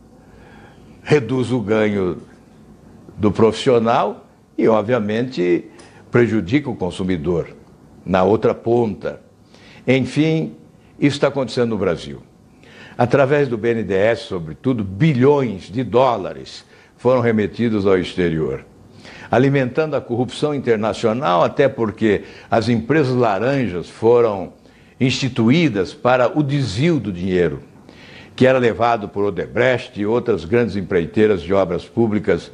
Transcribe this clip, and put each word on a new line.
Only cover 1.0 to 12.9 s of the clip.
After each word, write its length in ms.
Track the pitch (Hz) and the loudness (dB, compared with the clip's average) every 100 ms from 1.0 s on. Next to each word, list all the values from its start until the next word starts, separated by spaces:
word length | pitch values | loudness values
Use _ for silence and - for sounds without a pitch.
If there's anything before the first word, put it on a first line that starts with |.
Reduz 480 | - 151 113 131 110 | 0 0 0 -2 -2
o 100 | 127 | -2
ganho 580 | 98 110 107 101 92 80 - - - - - - - - - - | 0 0 0 0 -2 -4 -12 -20 -20 -20 -20 -20 -20 -20 -20 -2
do 160 | 101 | 0
profissional 920 | - 110 104 135 120 113 131 190 240 - _ _ - | 4 2 2 2 2 2 0 0 -6 -16 _ _ -2
e, 120 | 160 | 2
obviamente, 960 | 110 104 123 104 110 127 147 180 85 - - - - - | 2 2 -2 -2 -4 -4 -2 -2 -2 -4 -20 -20 -20 -2
prejudica 580 | 120 117 107 87 139 139 | 0 2 0 0 -2 -2
o 80 | 104 | -6
consumidor, 800 | 90 82 95 90 73 85 73 - - - - - - | -8 -4 -4 -2 -2 -4 -4 -12 -20 -20 -20 -16 -2
na 160 | 92 | 2
outra 320 | 92 107 117 | 4 4 2
ponta. 680 | 107 113 120 113 87 78 73 - _ _ - - - - | 0 0 0 0 -4 -8 -10 -16 _ _ -20 -20 -8 0
Enfim, 680 | 131 127 143 156 160 156 - - _ _ - | 0 0 -2 0 0 -4 -10 -20 _ _ -2
isso 180 | 147 135 | 0 2
está 120 | 143 | -2
acontecendo 420 | 135 127 127 117 | 0 -4 -2 -2
no 80 | 107 | 0
Brasil. 440 | 92 78 73 64 - _ _ _ - - - | -2 -4 -8 -16 -20 _ _ _ -20 -20 -10